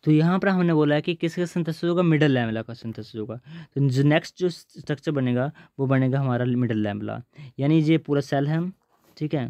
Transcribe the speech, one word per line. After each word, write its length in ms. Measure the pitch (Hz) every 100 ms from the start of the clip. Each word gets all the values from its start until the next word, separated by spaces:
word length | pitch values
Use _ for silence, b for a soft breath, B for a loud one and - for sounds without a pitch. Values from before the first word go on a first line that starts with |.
तो 60 | -
यहाँ 280 | 151 160 185
पर 100 | 196
हमने 260 | 185 175
बोला 200 | 156 151
है 60 | 147
कि 140 | 151
किसका 300 | 170 170 165
सिंथेसिस 400 | 175 180 165 160
होगा? 180 | 170 175
मिडल 280 | 175 156 151
लैमेला 320 | 131 117 110
का 120 | 113
सिंथेसिस 460 | 113 113 113 107 117
होगा। 160 | 107 113 B 165 156
तो 140 | - 139
जो 140 | 127
नेक्स्ट 360 | 143 151 - _
जो 100 | 180
स्ट्रक्चर 640 | 165 - - - 147 -
बनेगा, 380 | 147 127 123 135 - B -
वो 80 | 135
बनेगा 340 | 135 131 135
हमारा 240 | 135 120
मिडल 320 | 123 123 120 107
लैमेला, 440 | 104 101 104 110 - B 143 -
यानी 220 | 139 160
ये 180 | 151 160
पूरा 220 | 156 143
सेल 280 | 139 143 143
है, 240 | 160 180 - _ _ _ -
ठीक 160 | 151
है 120 | 151 123